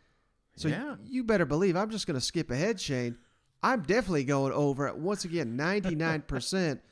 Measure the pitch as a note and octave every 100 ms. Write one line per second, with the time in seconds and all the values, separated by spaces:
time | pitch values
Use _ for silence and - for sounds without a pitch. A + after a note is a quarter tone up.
0 | _ _ _ _ _ - D#3 F3 C#4+ A3+
1 | G#3+ B3+ A3+ G#3 D#3+ D3 G3 E3+ G#3+ A3
2 | - C#3 - F3 D3+ B2 F#3+ A3+ - C3
3 | A#2+ A#2+ _ _ _ _ G3+ B3+ D3 G#3
4 | F#3+ E3 C3 C#3+ C3+ B2+ D3 C3+ C#3 -
5 | E3 G3+ F#3 E3 B2 A#2 D#3 G3+ F#3 D#3
6 | E3 D#3+ - C#3 A#2+ F#3+ F3 C3+ -